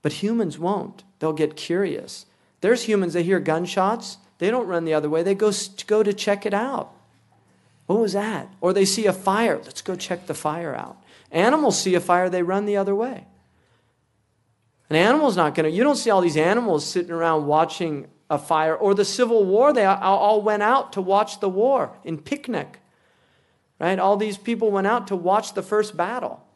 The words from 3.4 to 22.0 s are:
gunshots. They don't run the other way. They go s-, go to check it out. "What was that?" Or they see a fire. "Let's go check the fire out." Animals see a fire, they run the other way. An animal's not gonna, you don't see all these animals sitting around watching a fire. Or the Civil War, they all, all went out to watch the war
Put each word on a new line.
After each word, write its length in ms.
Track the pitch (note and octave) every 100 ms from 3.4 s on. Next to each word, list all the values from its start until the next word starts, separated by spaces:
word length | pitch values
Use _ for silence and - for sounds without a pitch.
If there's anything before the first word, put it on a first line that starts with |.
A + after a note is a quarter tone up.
gunshots. 760 | D3+ D#3+ F#3 - F#3+ A#3 - - _ _
They 120 | F3+
don't 160 | B3 G3
run 180 | E3+
the 100 | E3
other 140 | D#3 D3
way. 140 | D#3+
They 140 | F3 G3
go 120 | G#3+
s-, 200 | G3 -
go 340 | - - G#3+
to 100 | G#3
check 320 | G3+ - G3+
it 80 | G#3
out. 400 | G3 B3 C#4 - - _ _ _ _ _ _ _ _ -
"What 140 | G3+
was 120 | A3
that?" 400 | G3 G#3+ F3+ - -
Or 120 | F3+
they 120 | F#3+
see 220 | F#3+ A3+ G#3
a 60 |
fire. 480 | F#3+ - G3+ A3+ D#3
"Let's 180 | - -
go 120 | -
check 320 | F3+ - F3+ -
the 80 |
fire 400 | D3 D3+ D#3+ E3
out." 220 | A#2+ - - _ - _
Animals 500 | D#3+ G#3+ D4+ C#4 F#3+
see 140 | F#3+
a 60 | F3+
fire, 280 | F3+ F3 F#3
they 140 | F3+
run 240 | E3+ F#3+ G#3
the 100 | G3+
other 180 | G3
way. 320 | G3+ B3 A#3+ - _ _ _ _ _ _ _ _ _ _ _ _ _ _ _ _
An 60 | D#3
animal's 400 | G3 D4 D4 F3+
not 180 | D#3
gonna, 140 | E3+ D#3
you 140 | F3
don't 140 | C#4 C#4
see 140 | A3+
all 100 | G3
these 160 | F3 D3+
animals 480 | E3 A3 A#3+ D#3+
sitting 280 | - F#3 E3+
around 340 | E3 E3 D#3 C#3+
watching 600 | D3+ E3 - E3+ C#3+ - _ _
a 100 | D3
fire. 360 | - D#3+ D#3+
Or 200 | D#3+ G3+
the 100 | G3+
Civil 400 | G3+ - A#3+ A#3
War, 280 | F#3+ G3+ C#4
they 120 | B3+
all, 340 | F#3+ F#3+ F#3+ G3
all 240 | G#3 G#3+
went 200 | G#3 G#3
out 300 | G#3 C4 -
to 60 | G3+
watch 400 | F#3 G3 G#3+ -
the 80 | G3
war 480 | F#3 B3 C4+ C3+ -